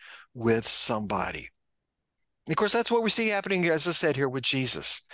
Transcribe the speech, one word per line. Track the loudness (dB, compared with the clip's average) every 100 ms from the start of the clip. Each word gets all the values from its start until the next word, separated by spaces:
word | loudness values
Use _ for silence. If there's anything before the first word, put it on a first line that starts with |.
| -20 -20 -18
with | -2 2 2 2
somebody. | 0 0 0 -2 -2 -4 -6 -14 _ _ _ _ _ _ _ _ _ -6
And |
of | -2
course, | 2
that's | 2 2
what | 2
we | 2
see | 2 0
happening, | 0 0 0 2
as | 2 2
I |
said | 2 0 0
here, | -2
with | -2
Jesus. | -2 0 0 0 -2 -4 -6